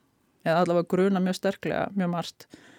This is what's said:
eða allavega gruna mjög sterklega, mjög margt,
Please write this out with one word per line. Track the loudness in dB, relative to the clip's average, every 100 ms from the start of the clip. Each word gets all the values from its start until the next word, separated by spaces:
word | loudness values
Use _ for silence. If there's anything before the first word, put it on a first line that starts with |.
| _ _ _ _
eða | 0 2
allavega | 2 2 0
gruna | 2 2 2
mjög | 0 -2
sterklega, | -4 -4 -4 -4 -4
mjög | -2 -2
margt, | -4 -8 -14 -20 -20 -20